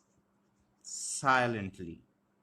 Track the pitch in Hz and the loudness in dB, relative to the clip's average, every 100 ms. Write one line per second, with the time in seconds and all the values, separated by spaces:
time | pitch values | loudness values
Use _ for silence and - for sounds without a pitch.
0 | _ _ _ _ _ _ _ _ - - | _ _ _ _ _ _ _ _ -14 -10
1 | - - 143 131 120 113 98 95 85 82 | -6 -2 4 4 4 0 -4 -8 -14 -14
2 | _ _ _ _ | _ _ _ _